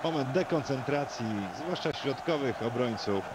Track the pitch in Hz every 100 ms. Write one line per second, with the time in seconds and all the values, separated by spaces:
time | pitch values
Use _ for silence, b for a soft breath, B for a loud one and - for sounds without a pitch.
0 | 165 160 131 135 - 165 123 131 123 143
1 | 139 - 113 107 95 - 170 180 160 -
2 | 139 131 - 151 135 110 117 120 123 110
3 | - 98 -